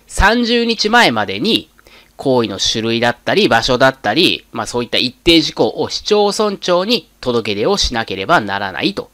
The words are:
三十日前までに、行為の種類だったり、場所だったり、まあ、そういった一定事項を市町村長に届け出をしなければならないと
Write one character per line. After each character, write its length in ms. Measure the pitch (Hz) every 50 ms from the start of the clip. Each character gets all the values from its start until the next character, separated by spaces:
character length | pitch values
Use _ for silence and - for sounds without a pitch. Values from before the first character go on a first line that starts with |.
| _ -
三 380 | - - 190 202 226 247 240
十 180 | 220 240 240 233
日 240 | 233 226 - - 214
前 220 | 226 240 220 160
ま 140 | 120 107 101
で 160 | 95 95 104
に、 280 | 143 214 214 - - _ _ _ _ - - - _ _ _
行 280 | - - 139 127 123 113
為 60 | 104
の 80 | 98 -
種 260 | - - - 113 110
類 160 | 113 113 117
だ 80 | 120 120
っ 80 | 117 - -
た 120 | 113 127
り、 140 | 185 214 -
場 120 | 113 113
所 160 | - - 123 123
だ 120 | 165 165
っ 80 | 151 -
た 120 | - 104 110
り、 320 | 156 190 123 87 - - _ -
ま 100 | 120 107
あ、 20 |
そ 140 | - - 120
う 40 | 120
い 40 | 113
っ 20 |
た 80 | - 95
一 140 | 104 127
定 300 | - _ - 170 165 165
事 100 | 156 -
項 160 | - - 135 110 -
を 140 | - 131 -
市 140 | - - -
町 240 | - 214 208 208 202
村 280 | 190 - 214 208 196
長 300 | 190 - - 175 175 185
に 240 | 214 247 185 - _ _ _
届 320 | - 127 120 117 104 113
け 40 | 101
出 120 | 101 113 170
を 80 | 202
し 180 | 98 - - 127
な 120 | 113 117
け 100 | - 98
れ 100 | 92 95
ば 140 | 113 170 160
な 180 | 110 98 98 98
ら 140 | 101 95
な 100 | - -
い 120 | 120 185 196
と 180 | - - -